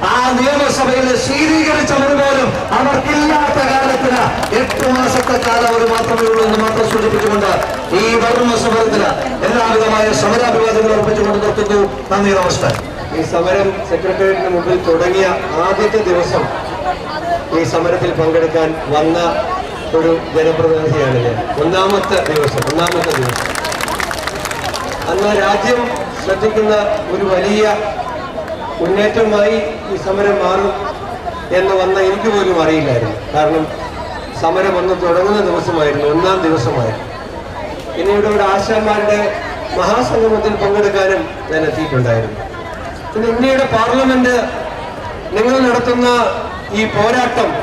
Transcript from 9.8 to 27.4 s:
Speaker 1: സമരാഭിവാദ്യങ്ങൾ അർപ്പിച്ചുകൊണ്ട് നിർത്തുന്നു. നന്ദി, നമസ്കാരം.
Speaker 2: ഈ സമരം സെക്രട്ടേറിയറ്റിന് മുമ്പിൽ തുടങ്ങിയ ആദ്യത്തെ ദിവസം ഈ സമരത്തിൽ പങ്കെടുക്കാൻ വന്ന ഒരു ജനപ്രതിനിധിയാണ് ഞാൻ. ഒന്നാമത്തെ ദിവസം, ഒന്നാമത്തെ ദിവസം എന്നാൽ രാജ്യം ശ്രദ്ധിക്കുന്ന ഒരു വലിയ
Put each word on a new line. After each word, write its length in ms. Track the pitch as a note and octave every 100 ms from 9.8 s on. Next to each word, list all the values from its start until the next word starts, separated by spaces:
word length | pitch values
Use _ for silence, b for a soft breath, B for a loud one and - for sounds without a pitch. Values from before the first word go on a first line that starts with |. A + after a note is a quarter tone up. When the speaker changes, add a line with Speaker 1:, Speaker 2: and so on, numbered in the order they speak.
| A3 G#3+ G#3+
Speaker 1:
സമരാഭിവാദ്യങ്ങൾ 800 | - G#3 A3+ B3 A3 A3 G#3+ A3
അർപ്പിച്ചുകൊണ്ട് 520 | G#3+ G3+ G#3+ G3+ G3+ G#3
നിർത്തുന്നു. 640 | - G3+ G3+ F#3+ - -
നന്ദി, 200 | G3 G3+
നമസ്കാരം. 640 | G3 F3+ E3 - - - - - D#3+
Speaker 2:
ഈ 40 |
സമരം 500 | D3+ F3 F3+ F#3+ G3 F#3+ -
സെക്രട്ടേറിയറ്റിന് 600 | E3 F#3 F#3+ G3 F#3+ F#3
മുമ്പിൽ 420 | F3 E3+ F3+ E3+
തുടങ്ങിയ 360 | E3 F3+ F#3+ F#3+ F3
ആദ്യത്തെ 560 | - D#3+ F3 G3 G#3+ A3
ദിവസം 460 | G3 F3 E3 C#3+ - - - - - F#4 - - E4+ F4 - D#3+
ഈ 40 |
സമരത്തിൽ 480 | E3 E3+ E3+ F3+ F3
പങ്കെടുക്കാൻ 640 | D#3 D#3+ E3 D#3+ D#3+ D#3 D#3 C#3
വന്ന 340 | D3 D#3+ E3+ E3+ D3+ - - - - - E3
ഒരു 200 | D#3+ E3 - D#3
ജനപ്രതിനിധിയാണ് 800 | D#3+ D#3+ D#3+ D#3+ D#3 C#3+ C3+ B2+
ഞാൻ. 440 | A#2+ A2 G#2 -
ഒന്നാമത്തെ 720 | D#3+ F#3 F#3+ G3 - G3 D#3+
ദിവസം, 380 | D3+ - - -
ഒന്നാമത്തെ 500 | D3+ E3+ F3 - -
ദിവസം 340 | B2 - - - - - - - - - - - - - - - - - - F3+
എന്നാൽ 200 | G3+ G#3 G3+
രാജ്യം 340 | G3+ A#3 A#3+ A#3 - - -
ശ്രദ്ധിക്കുന്ന 500 | - F#3+ G#3+ G#3+ G#3+ G#3+ G3+ - -
ഒരു 120 | F3+ G3
വലിയ 300 | F#3